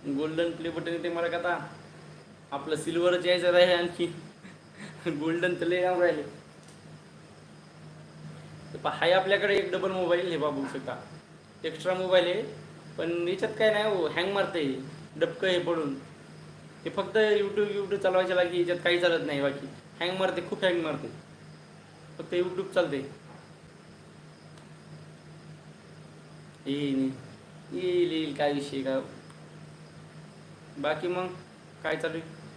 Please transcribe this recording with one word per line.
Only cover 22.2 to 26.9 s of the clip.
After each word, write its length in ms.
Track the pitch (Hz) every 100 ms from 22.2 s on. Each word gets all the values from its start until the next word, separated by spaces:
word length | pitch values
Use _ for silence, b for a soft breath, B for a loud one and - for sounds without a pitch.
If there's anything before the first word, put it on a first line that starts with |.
| 160
YouTube 380 | 175 180 180 -
चालते. 240 | 185 160 139 135 - - - - - - - - - - - - - - - - - - - - - - - - - - - - - - - - - - - 139
येईल, 460 | 143 143